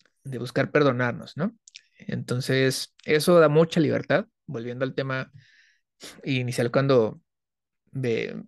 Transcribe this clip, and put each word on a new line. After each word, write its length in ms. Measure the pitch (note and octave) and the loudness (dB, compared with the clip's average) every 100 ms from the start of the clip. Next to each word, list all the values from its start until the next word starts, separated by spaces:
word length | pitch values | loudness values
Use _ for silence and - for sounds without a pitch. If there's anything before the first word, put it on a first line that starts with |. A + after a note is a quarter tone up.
| _ _ | _ _
de 140 | C#3 B2 | -14 -10
buscar 320 | B2 - C3 | -4 -2 0
perdonarnos, 640 | D3 C#3+ B2 B2 A#2 - - | 2 2 2 -2 -4 -12 -6
¿no? 180 | G3 - _ - _ _ | -6 -8 _ -20 _ _
Entonces, 960 | - - B2+ B2 B2+ C3 C3+ B2+ - _ - | -8 -8 -6 -6 -2 0 2 -2 -8 _ 0
eso 340 | D3+ D3+ F3 | 0 4 6
da 100 | D#3 | 6
mucha 300 | D3+ E3 - | 4 2 2
libertad, 480 | C#3 A#2 - D3+ A3+ _ - | 2 0 0 -2 -2 _ -12
volviendo 380 | B2+ A#2+ A#2+ C3+ | -10 -8 -6 -6
al 100 | C3 | -4
tema 360 | C3+ C3 C3 - _ _ _ _ _ _ - - | -4 -6 -8 -16 _ _ _ _ _ _ -20 -12
inicial 480 | - C3 B2 A#2+ A#2+ | -4 -2 -2 -2 0
cuando 500 | C3+ C3+ C3 G#2+ - _ _ _ _ _ _ _ | 2 4 4 2 -2 _ _ _ _ _ _ _
ve-, 520 | C3+ B2 A2+ - - | -6 -2 -2 -4 -10